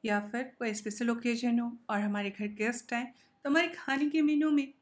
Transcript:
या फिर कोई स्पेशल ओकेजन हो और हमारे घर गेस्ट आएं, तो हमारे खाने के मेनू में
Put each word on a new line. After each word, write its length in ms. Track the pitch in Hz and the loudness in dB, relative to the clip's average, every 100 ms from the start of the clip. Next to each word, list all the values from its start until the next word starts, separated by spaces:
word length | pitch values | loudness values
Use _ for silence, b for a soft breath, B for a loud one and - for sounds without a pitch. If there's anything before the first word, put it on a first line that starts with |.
या 160 | 220 208 208 | 0 -2 -2
फिर 160 | 233 254 _ | -6 -6 _
कोई 140 | 233 208 | -4 -4
स्पेशल 340 | 214 208 240 | -6 -2 0
ओकेजन 500 | 233 240 233 240 233 | 0 0 0 2 2
हो 120 | 240 233 - | 0 -6 -4
और 100 | 208 | 0
हमारे 300 | 208 202 202 | 0 0 -4
घर 180 | 202 208 208 | -4 -8 -2
गेस्ट 380 | 220 240 - | -2 -2 -4
आएं, 120 | 240 247 | -4 -4
तो 440 | - _ _ 285 | -12 _ _ 2
हमारे 180 | 311 339 | 2 2
खाने 400 | - - 269 294 | -4 -2 0 2
के 120 | 311 | 2
मेनू 260 | 302 302 311 | 4 4 4
में 160 | 294 269 - | 4 2 -8